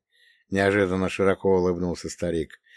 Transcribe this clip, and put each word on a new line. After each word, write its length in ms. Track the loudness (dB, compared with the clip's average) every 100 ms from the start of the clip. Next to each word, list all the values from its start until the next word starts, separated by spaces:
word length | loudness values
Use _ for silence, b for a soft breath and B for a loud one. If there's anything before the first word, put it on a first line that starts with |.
| _ _ _ _ _
неожиданно 600 | 0 2 2 2 0 -2
широко 480 | 0 0 2 2 2
улыбнулся 520 | 2 0 -4 -6 -10
старик. — 520 | -8 -4 -4 -6 -10 b